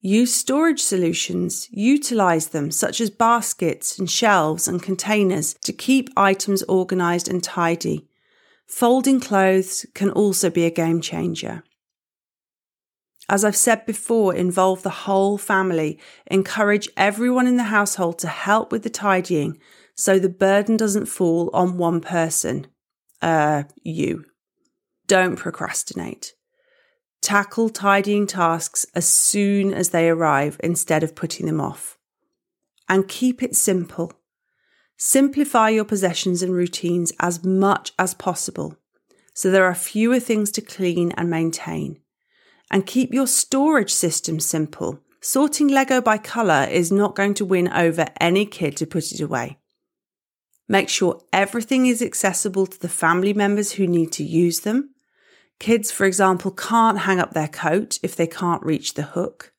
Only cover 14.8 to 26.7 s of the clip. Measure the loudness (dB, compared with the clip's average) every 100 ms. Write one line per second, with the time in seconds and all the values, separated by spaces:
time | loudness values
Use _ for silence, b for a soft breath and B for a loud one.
14.8 | -4 -8 -2 0 2 -2 -2 0 2 0
15.8 | -2 -6 B B B -2 0 0 2 2
16.8 | -2 0 0 2 0 2 2 2 2 0
17.8 | 0 -2 -4 -2 -8 -6 0 0 0 -4
18.8 | -6 -4 0 0 0 -2 -2 -6 b b
19.8 | b -6 2 2 2 2 2 4 2 0
20.8 | 2 0 -4 0 2 2 0 2 0 2
21.8 | 0 0 -2 -2 0 -2 -4 -6 -8 _
22.8 | _ _ _ _ 0 2 2 0 -2 -12
23.8 | -10 -4 -2 -4 -10 _ _ _ _ _
24.8 | _ _ _ 2 2 0 -8 -8 -8 -8
25.8 | -8 -10 -10 -12 -16 _ _ _ _